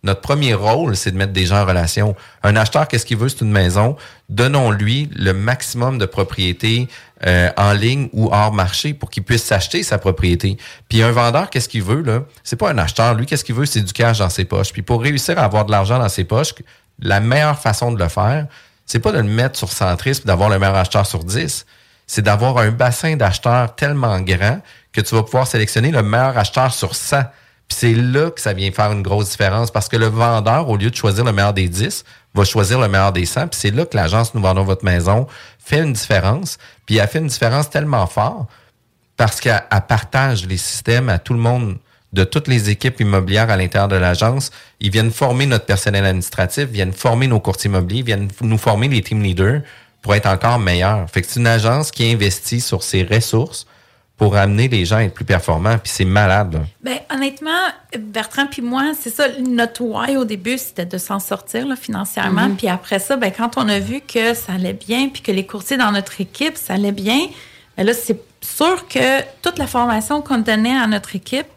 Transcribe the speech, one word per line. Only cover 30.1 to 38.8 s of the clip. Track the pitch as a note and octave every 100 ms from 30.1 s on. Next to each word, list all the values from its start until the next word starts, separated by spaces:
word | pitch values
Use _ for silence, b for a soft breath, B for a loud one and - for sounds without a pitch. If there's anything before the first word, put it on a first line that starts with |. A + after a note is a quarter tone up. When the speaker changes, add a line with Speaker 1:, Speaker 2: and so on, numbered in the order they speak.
| A2 A#2 A2+ G#2 C3 D#3
Speaker 1:
au | A#2
lieu | G#2+
de | A#2
choisir | A2+ G2
le | A#2+
meilleur | G2+ G2+
des | G2 F2+
dix, | F2 C#3+ - B B B
va | G2+
choisir | G2 A2 F#2+ B2+
le | A2
meilleur | G2 G2
des | F2+ F2
cent. | - E3
Puis | -
c'est | G#2
là | A2+
que | E3+
l'agence | G#2+ D#2+ G#2+ A2+
Nous | A#2
Vendons | F#2+ F#2+
Votre | G2 F#2 F#2+
Maison | F2 F2 G#2+ C3+ B B B
fait | - D3
une | D#3+
différence. | A2+ - G2 F#2 G#2+ F#3 - B B -
Puis | A2
elle | G#2
fait | D#3
une | D#3+
différence | - A#2 C3 D3
tellement | D3 D3+ B2+ F2
fort | - A2 A3+ A#2 b b b